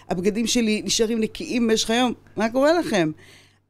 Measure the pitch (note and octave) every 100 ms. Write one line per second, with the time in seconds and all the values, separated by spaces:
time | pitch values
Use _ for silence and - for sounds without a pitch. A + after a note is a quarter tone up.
0 | - F3 F3+ G#3 A3 B3 A3 G#3+ G3 -
1 | A3 A#3 A3 - - A#3+ A#3 A3 - A#3
2 | B3 - - - A3+ B3 C#4+ E4+ D#4 G3
3 | D#3 D3+ - - _ _ _